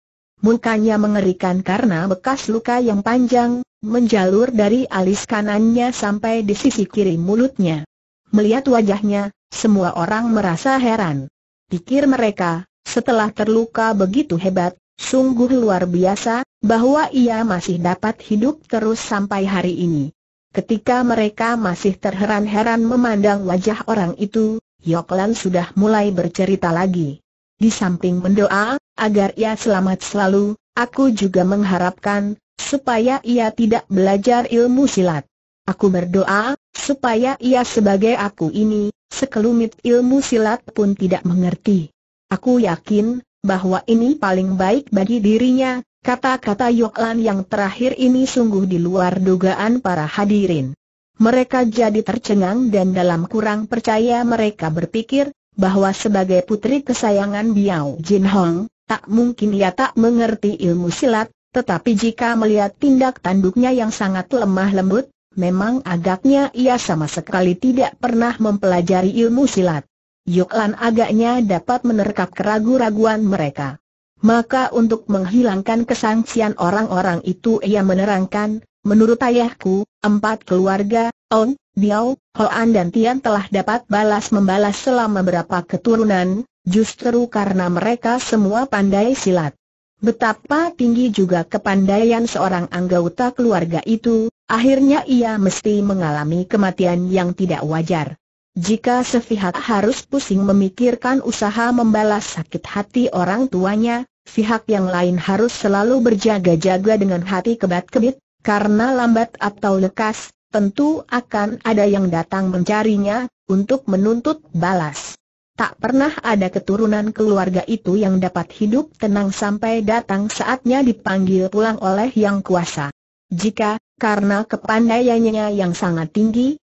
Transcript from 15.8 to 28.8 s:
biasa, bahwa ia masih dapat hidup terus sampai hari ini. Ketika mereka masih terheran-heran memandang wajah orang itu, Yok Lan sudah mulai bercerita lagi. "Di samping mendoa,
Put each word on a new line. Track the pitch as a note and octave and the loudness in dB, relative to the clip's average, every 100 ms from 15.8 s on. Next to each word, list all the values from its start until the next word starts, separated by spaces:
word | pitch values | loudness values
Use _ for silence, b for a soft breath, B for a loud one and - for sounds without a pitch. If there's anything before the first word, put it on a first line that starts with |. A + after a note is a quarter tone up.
| F3 | 0
biasa, | F3 F#3 G3+ A#3 A#3 - _ | 2 0 0 -2 -4 -6 _
bahwa | G#3 A3+ B3+ D4 D#4+ | 0 2 4 2 2
ia | C4+ A#3+ A3 | 2 2 2
masih | A3+ F3+ - E3+ | -2 -2 -2 -2
dapat | F3 F3+ G#3+ A3 | -2 -2 -4 -6
hidup | - G#3 B3 D4+ _ | -4 0 0 -2 _
terus | A3+ G#3+ A3+ | -2 -2 -2
sampai | - G#3 G3+ G3+ G3 | -4 -4 -2 -2 -2
hari | F#3+ F3+ F3 | 0 -2 -2
ini. | F3 D3+ C#3 - _ _ _ | -2 -2 -4 -8 _ _ _
Ketika | G3 G3 G#3+ - B3 | -8 -4 -4 0 0
mereka | A#3+ A3+ G#3+ G#3+ A3+ A#3+ | 0 0 -2 -2 -4 -2
masih | G3 E3+ G3 F#3 | -4 -2 -2 -2
terheran-heran | G3+ F#3+ G#3 G#3 G#3 G#3 A3+ A#3 | -4 -4 -2 -2 -2 0 0 0
memandang | A3+ B3 B3 G#3 G#3 G3+ F#3+ | 2 2 0 2 2 0 0
wajah | F#3 G3+ G#3+ - | -2 -2 -4 -2
orang | A3 E3+ F3 | -2 -2 -2
itu, | G3+ A3+ A3 A3 - _ | -4 0 0 -2 -10 _
Yok | E3+ E3 - F#3 | -2 -2 -2 -2
Lan | G3+ | -2
sudah | A3+ F#3 F3+ F3+ | -2 -2 -2 -2
mulai | - G#3 A3 G3+ | 0 2 2 0
bercerita | F#3 F3+ - F#3+ F#3+ F3 | 0 -2 -2 0 0 0
lagi. | E3+ F#3+ F3+ D3+ D3 _ _ _ _ | 0 0 0 -4 -6 _ _ _ _
"Di | A3 | 0
samping | - F#3+ E3+ F#3 F3+ | 2 -2 0 -2 0
mendoa, | F3+ G3+ G3 G3 G#3+ C#4 | 0 2 2 2 0 -4